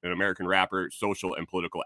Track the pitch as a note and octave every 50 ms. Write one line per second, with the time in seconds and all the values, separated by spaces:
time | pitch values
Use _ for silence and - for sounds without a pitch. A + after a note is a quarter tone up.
0 | - F2+ F2+ F2 G2 G2+ F2+ - F#2 F2+ F#2+ F#2+ F#2 - G2 F#2+ F#2 - - -
1 | A2 G#2 G2 - - F2+ D#2 D2+ E2+ - - F#2 F2 E2+ - E2+ -